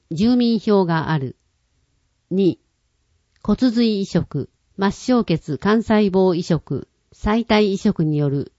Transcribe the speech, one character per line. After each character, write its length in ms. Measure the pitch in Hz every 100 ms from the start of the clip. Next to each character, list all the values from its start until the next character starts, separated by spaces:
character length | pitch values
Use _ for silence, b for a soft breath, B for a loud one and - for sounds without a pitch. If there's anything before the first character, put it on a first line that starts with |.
| -
住 240 | 160 220 247
民 240 | 233 226
票 260 | - 202 180
が 240 | 165 -
あ 80 | 156
る。 200 | 131 - _ _ _ _ _ _ _ _ -
二、 300 | 185 190 - _ _ _ _ _ _ _ _
骨 300 | - 208 254
髄 280 | 226 233 208
移 60 | 196
植、 460 | 180 156 143 - _ _ -
末 140 | 196
梢 320 | - - 247
血 300 | - 165 -
幹 240 | 139 202 226
細 240 | 208 214 208
胞 260 | 185 185 170
移 80 |
植、 440 | - 156 - 135 - _ _
臍 360 | _ 208 220 226
帯 240 | 214 214
移 60 | 196
植 240 | 220 -
に 120 | 156 147
よ 140 | 147
る 240 | 139 -